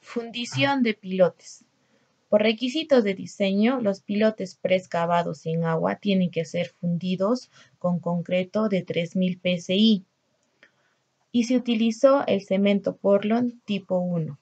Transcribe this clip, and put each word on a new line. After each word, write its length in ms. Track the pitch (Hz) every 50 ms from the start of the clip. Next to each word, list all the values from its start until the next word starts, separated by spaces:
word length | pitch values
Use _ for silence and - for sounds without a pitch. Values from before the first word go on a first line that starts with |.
| _ - -
Fundición 680 | 240 226 233 220 240 240 233 - 233 269 277 277 269 247
de 100 | 226 214
pilotes. 680 | _ - 185 185 190 185 165 170 _ - - - - _ _ _ _ _ _ _ _ _ _ _ _ _ _
Por 120 | - 208
requisitos 640 | 214 220 226 220 240 254 240 320 311 320 285 254
de 120 | 214 202 196
diseño, 680 | 190 190 175 - - 202 196 190 202 214 233 269 254
los 200 | 240 202 196 190
pilotes 540 | _ - 202 202 220 220 214 - 190 185 -
preescavados 920 | _ _ 180 185 185 185 - - 170 170 170 175 170 170 170 165 - -
en 200 | 165 160 165 165
agua 320 | 165 165 160 170 190 202
tienen 340 | - - 208 196 190 180 165
que 140 | 175 165 165
ser 240 | - - 175 170 170
fundidos 840 | _ _ - 175 170 170 180 185 185 180 190 202 247 254 - _ _ - - _ _ _
con 180 | - 180 180 170
concreto 720 | - 170 175 175 170 - 180 180 185 185 - 208 220 220
de 140 | 202 185 180
tres 320 | - 165 160 170 170 -
mil 240 | 185 185 185 180 -
P 140 | _ 180 180
S 200 | 175 175 - 185
I. 300 | 196 220 226 220 185 - _ _ _ _ _ _ _ _ _ _ _ - _ _ _ _ _ _ _ _ _ _ _ _ _
Y 120 | - 240 226
se 120 | 233 254
utilizó 680 | 247 247 233 240 220 226 226 220 - - 269 269 277 - -
el 140 | 202 196
cemento 520 | 190 - 190 190 202 202 202 202 190 185 180
Portland 680 | _ - 196 202 202 208 208 220 240 247 247 240 - _
tipo 340 | - 208 190 190 _ 185 180
uno. 400 | 180 180 175 170 160 147 147 -